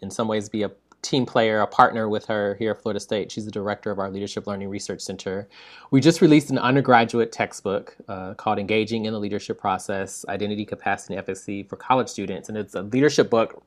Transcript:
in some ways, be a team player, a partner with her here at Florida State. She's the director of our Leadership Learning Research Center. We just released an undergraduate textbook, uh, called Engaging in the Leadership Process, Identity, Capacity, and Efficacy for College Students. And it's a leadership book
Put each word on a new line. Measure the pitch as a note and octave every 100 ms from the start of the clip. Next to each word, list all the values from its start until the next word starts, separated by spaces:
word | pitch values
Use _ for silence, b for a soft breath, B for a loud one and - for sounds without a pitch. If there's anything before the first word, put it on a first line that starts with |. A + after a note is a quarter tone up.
in | G2
some | - A2+
ways, | G#2+ G2+
be | A2
a | G2+ - _ _
team | - C#3+ A#2+
player, | B2 A2+ G#2+
a | G2+
partner | - B2+ A2+ A2
with | G#2 -
her | G#2+ G2+ G2+
here | A2
at | G2+
Florida | A2 G2+
State. | - G#2+ F2+
She's | - G#2
the |
director | G#2 G2+ G#2 G#2+
of | G2
our | G2
Leadership | G2 G2+ - G2+
Learning | G2+ G2
Research | G2+ - F#2
Center. | - F#2+ G2 F#2+ - B B B B
We | C3+
just | C#3 E3+
released | E3+ D3+ D3
an | C3
undergraduate | B2 C3+ B2+ A#2+ A2+ A#2+ A2+
textbook, | - G#2+ - G2 G2+ - - -
uh, | F#2+ F#2
called | G2 A2 G2+
Engaging | G2 A2 G#2+ A2+ G#2+
in |
the | A2
Leadership | G#2 G2+ - G#2+
Process, | G2+ F#2 - G2 F#2+ - -
Identity, | F#2+ G#2 G#2 G#2
Capacity, | - G#2 G2 -
and | F#2+
Efficacy | F#2+ F#2+ - G2+
for | G2 G2
College | - B2+ A2
Students. | - G2 F#2 -
And | G#2+
it's | G#2 G#2
a |
leadership | G#2 B2 D3 C#3 A2
book | A2+ A2 -